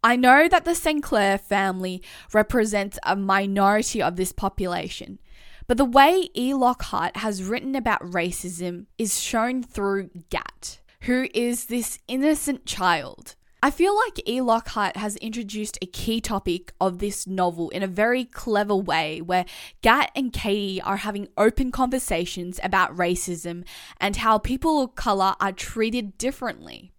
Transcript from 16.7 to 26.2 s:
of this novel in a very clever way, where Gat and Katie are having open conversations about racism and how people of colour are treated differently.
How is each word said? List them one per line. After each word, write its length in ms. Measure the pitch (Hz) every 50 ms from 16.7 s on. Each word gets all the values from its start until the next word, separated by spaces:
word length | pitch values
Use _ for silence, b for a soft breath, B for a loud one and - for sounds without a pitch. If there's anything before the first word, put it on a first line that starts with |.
| - -
of 160 | 185 190 180 180
this 300 | 202 208 202 - - 185
novel 420 | 190 185 180 175 175 170 170 156
in 140 | - 180 196
a 40 | 190
very 380 | 180 190 214 233 247 254 254
clever 500 | 247 - - - 247 214 202 208 202 208
way, 460 | 190 202 170 160 160 160 151 156 160
where 240 | 165 170 180 185 180 B B B B B B B -
Gat 280 | 226 226 277 285 - -
and 180 | - 269 247 -
Katie 480 | - - 220 202 208 202 196 190 185
are 160 | - - 196 196
having 300 | 190 208 202 202 202 - _ -
open 340 | 202 220 226 - 269 254
conversations 880 | 247 - 262 254 254 262 - - 208 165 180 180 - 185 175 180 185 - -
about 340 | 185 180 190 180 - - 175
racism 680 | 180 175 180 175 - - 175 165 - 175 170 175 180 B B B B B B B
and 180 | - 202 202 220
how 220 | 226 226 220 214
people 420 | 214 - 254 269 - 330 311 302
of 140 | 269 240 _
colour 400 | - - 240 202 196 190 190 - -
are 120 | - 196
treated 680 | 190 - - - - 226 220 226 220 247 220 202 185
differently. 760 | _